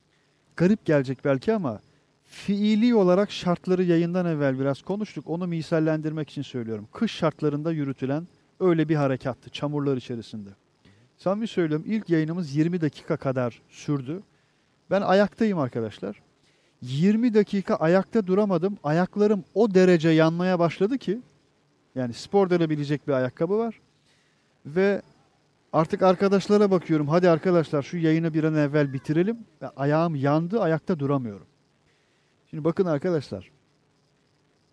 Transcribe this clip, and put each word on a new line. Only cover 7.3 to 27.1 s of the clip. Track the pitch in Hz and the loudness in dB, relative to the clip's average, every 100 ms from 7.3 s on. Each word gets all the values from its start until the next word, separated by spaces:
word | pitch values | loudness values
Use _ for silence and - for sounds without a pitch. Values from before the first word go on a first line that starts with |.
| - 151 147 156 | -2 -4 -4 -4
yürütülen | 160 139 131 131 147 175 _ _ - | -4 -6 -6 -4 -6 -8 _ _ -2
öyle | 185 165 156 | 2 2 2
bir | 156 | 0
harekattı, | 139 131 135 117 - | 0 -2 -4 -8 -12
çamurlar | - 147 147 143 131 | -8 -6 -2 -2 -2
içerisinde. | - 120 107 110 98 95 _ _ _ _ _ _ | -4 -10 -10 -14 -14 -20 _ _ _ _ _ _
Samimi | 180 202 226 | -4 -2 -2
söylüyorum, | - 165 151 160 | -2 0 -2 -2
ilk | 220 202 | -4 0
yayınımız | 165 156 175 156 143 | 0 0 -4 -2 0
yirmi | 160 180 | 0 0
dakika | 156 - - 160 | -2 -4 -6 -4
kadar | 143 131 123 - _ | -4 -2 -4 -6 _
sürdü. | - - 143 127 180 - _ _ _ _ _ - | -10 -4 -4 -4 -12 -14 _ _ _ _ _ -4
Ben | 190 | -2
ayaktayım | 190 190 202 - 220 180 | 2 2 2 0 -2 0
arkadaşlar. | 127 123 110 - 196 208 _ _ _ _ _ _ | -2 -4 -6 -6 -10 -10 _ _ _ _ _ _
Yirmi | 123 135 185 220 247 | -8 0 2 2 2
dakika | 214 202 202 185 220 | 2 2 -2 -2 0
ayakta | 160 185 185 226 185 | 2 2 2 -2 0
duramadım. | 185 208 175 190 202 | 0 2 0 -2 -4
Ayaklarım | 143 160 185 202 208 208 - | -2 0 0 0 0 0 -2
o | 190 226 | 0 4
derece | 185 185 175 160 | 6 6 6 4
yanmaya | 160 160 170 185 180 | 4 4 2 0 2
başladı | 170 - 196 269 | 0 0 -2 -2
ki, | - 220 - _ _ _ _ _ _ 127 | -4 -6 -10 _ _ _ _ _ _ -6
yani | 123 | -6
spor | 113 - 202 190 | -8 -2 0 2
denebilecek | 175 165 151 143 147 - | 2 0 -2 -2 -4 -2
bir | |
ayakkabı | 131 127 - 165 208 | -2 -2 -2 -2 -2
var. | 226 - _ _ _ _ _ _ _ _ 139 | -4 -8 _ _ _ _ _ _ _ _ -6
Ve | 156 196 190 - _ _ _ _ _ _ | 0 2 0 -4 _ _ _ _ _ _
artık | 151 160 196 | -2 0 2
arkadaşlara | 190 185 196 196 - 208 208 | 4 4 2 2 2 2 4
bakıyorum, | 185 - 156 | 2 0 0
"Hadi | 147 | 2